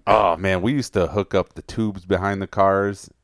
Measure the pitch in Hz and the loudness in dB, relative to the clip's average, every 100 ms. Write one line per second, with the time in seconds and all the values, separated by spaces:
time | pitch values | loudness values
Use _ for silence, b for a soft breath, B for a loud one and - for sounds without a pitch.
0 | - 110 95 82 95 92 104 143 117 101 | 2 4 4 2 0 0 0 -2 -2 0
1 | 82 101 98 98 - - - - 107 95 | 0 0 0 -2 -2 -8 -10 -4 -4 -4
2 | 90 92 98 98 95 - 98 98 101 98 | -2 -2 -2 -4 -4 2 2 2 0 -4
3 | - _ | -14 _